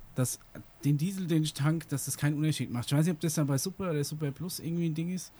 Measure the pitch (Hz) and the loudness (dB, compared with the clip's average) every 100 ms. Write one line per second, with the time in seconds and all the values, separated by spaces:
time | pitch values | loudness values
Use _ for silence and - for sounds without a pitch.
0 | - - 127 - - - - - 143 147 | -8 -2 -2 -2 -12 -20 -20 -2 2 2
1 | 180 190 175 165 151 - 147 160 - 139 | 0 -2 2 2 2 2 2 0 -2 -4
2 | - - 147 147 156 - 123 120 - 143 | -4 -2 0 2 2 0 -2 -2 2 4
3 | 165 160 170 156 143 135 190 180 185 151 | 4 2 0 2 2 2 0 -4 -2 0
4 | 139 151 143 139 175 - 160 170 165 151 | -2 -2 -4 -4 -6 -6 -4 0 0 0
5 | 170 180 - | -2 -4 -8